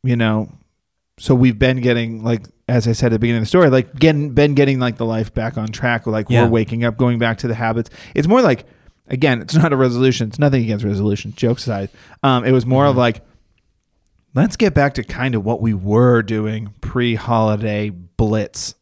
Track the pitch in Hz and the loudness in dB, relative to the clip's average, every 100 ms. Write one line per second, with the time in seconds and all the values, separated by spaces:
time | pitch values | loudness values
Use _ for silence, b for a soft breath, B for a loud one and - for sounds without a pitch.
0 | 131 120 110 110 107 - _ _ _ _ | 0 0 2 0 -4 -14 _ _ _ _
1 | _ _ - 131 127 107 131 127 123 117 | _ _ 0 4 4 4 0 2 0 0
2 | 113 113 117 117 - _ - 123 113 113 | -2 -6 -4 -4 -6 _ -2 0 0 0
3 | 123 110 117 117 110 180 160 131 - 135 | 0 2 0 0 2 4 6 4 0 2
4 | 160 147 147 123 147 139 139 131 123 107 | 2 2 0 2 2 4 2 2 -2 -2
5 | 113 110 107 - 113 113 110 107 123 117 | -4 -4 -4 -6 -6 -6 -8 -4 -4 -2
6 | - 110 104 120 117 113 107 117 117 113 | -2 -4 0 2 2 0 -2 -2 -4 0
7 | 123 117 117 110 120 110 113 113 113 B | -2 0 -2 -2 -6 -4 -2 -4 -6 B
8 | B - 156 247 240 120 - b b b | B -4 2 4 4 0 -6 b b b
9 | _ 131 147 120 - 156 160 135 131 120 | _ 0 0 0 0 2 2 2 0 2
10 | 131 123 110 127 147 135 113 104 107 98 | 0 0 -6 0 0 2 -2 -2 -2 0
11 | 104 101 104 - 120 123 - 101 98 B | 0 -2 -6 -4 -2 -2 -4 -6 -8 B
12 | B B 139 127 117 131 120 131 143 123 | B B 0 2 2 2 2 2 2 2
13 | 120 - _ _ _ _ _ _ _ _ | 0 -2 _ _ _ _ _ _ _ _
14 | _ _ _ 127 202 - 214 147 139 135 | _ _ _ -2 0 2 0 2 0 -2
15 | 107 - 131 113 101 117 113 101 98 107 | -10 -6 -2 -2 -2 -2 -2 -2 0 4
16 | 123 117 107 110 107 110 104 - - 127 | 4 2 0 -4 -4 -6 -10 -12 -8 -2
17 | 120 113 117 113 110 107 110 104 104 87 | -2 -2 -2 0 0 0 -4 -4 -6 -10
18 | 90 - 110 107 101 - - - | -14 -2 0 0 -4 -10 -12 -14